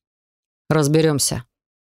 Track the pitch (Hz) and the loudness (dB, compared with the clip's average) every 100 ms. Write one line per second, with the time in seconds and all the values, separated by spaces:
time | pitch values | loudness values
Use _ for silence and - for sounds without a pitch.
0 | _ _ _ _ _ _ - 151 143 156 | _ _ _ _ _ _ -2 0 2 2
1 | 160 143 - 143 - _ _ _ | 2 0 -4 -6 -12 _ _ _